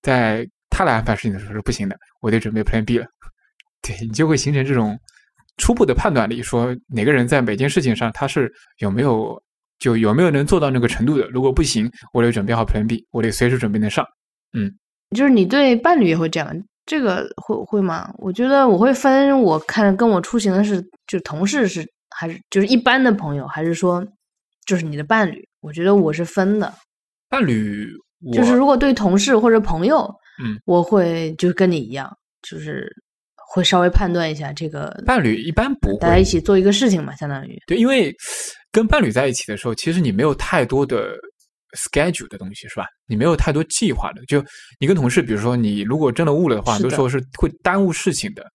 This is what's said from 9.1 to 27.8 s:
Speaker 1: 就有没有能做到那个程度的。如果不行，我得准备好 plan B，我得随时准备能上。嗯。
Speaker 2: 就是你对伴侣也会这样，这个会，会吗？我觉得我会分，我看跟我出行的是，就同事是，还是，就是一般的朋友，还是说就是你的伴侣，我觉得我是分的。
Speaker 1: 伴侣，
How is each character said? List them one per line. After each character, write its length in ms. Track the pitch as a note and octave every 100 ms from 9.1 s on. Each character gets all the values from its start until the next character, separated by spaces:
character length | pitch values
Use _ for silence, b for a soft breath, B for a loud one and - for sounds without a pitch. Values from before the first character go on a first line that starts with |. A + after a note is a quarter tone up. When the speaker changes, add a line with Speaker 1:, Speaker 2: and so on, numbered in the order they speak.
| A2 A2 A2+ _ _ _ -
Speaker 1:
就 200 | B2+ A2+
有 160 | G#2+
没 80 | B2
有 80 | F3+
能 160 | C#3+ C#3+
做 120 | F3+
到 120 | C#3+
那 100 | B2+
个 80 | A#2+
程 160 | -
度 140 | A#2+ D3
的。 100 | -
如 140 | B2+
果 100 | C3
不 100 | C3+
行， 280 | D3+ A2+ A2+ B B
我 80 | B2
得 100 | A#2+
准 140 | A2+ G2+
备 80 |
好 100 | A#2
plan 220 | A2 G#2+ A2
B， 180 | A#2 -
我 100 | A#2+
得 80 | A2+
随 200 | - B2
时 80 | B2+
准 120 | A#2
备 80 | G#2+
能 120 | G#2+
上。 120 | - - _ _ _ _ A#2
嗯。 160 | G2+ - _ _ -
Speaker 2:
就 100 | G#3+
是 60 | C#4
你 140 | A#3+
对 320 | F#3 C#4 C#4 A#3
伴 240 | E4 E4+
侣 60 | F#3+
也 100 | D#3+
会 120 | E3
这 100 | E3
样， 100 | C#3+ D#3+ - _ -
这 140 | D#4
个 260 | A#3 F3+ - -
会， 120 | - G#3+
会 160 | G3 G#3
吗？ 280 | F#3+ E3 - -
我 140 | F#3
觉 140 | F#3+ B3+
得 220 | C#4 C4
我 100 | F3+
会 160 | B3
分， 480 | C4+ C#4 C4+ C#4 C4+
我 160 | G#3 D#3
看 380 | - - G3+ F#3+
跟 120 | A#3
我 120 | F#3+
出 180 | F3 A#3+
行 140 | G3+
的 100 | F#3
是， 180 | G#3 F#3+ F3+ _ -
就 100 | F#3
同 240 | - D3+
事 220 | G3+ D4 G#3
是， 180 | E3+ D#3 _ _ -
还 120 | E3
是， 100 | E3 -
就 120 | G3
是 60 | G3+
一 80 | B3
般 260 | B3 C4
的 80 | B3+
朋 240 | G3+ D#3
友， 100 | C#3+ C#3
还 160 | -
是 100 | E3
说 320 | E3 F3+ F3 G3+ _ _ _ _ _ -
就 100 | F3+
是 80 |
你 120 | D#3+ D3
的 60 |
伴 260 | D3+ A3 F#3+
侣， 140 | - - _
我 100 | D3+
觉 100 | D3+
得 140 | F3+ G3+
我 160 | D#3+
是 120 | D3+
分 360 | E3+ - F#3+ G#3+
的。 120 | F#3 - _ _ _ _ -
Speaker 1:
伴 160 | C4+
侣， 440 | F3+ A2+ G#2+ G2+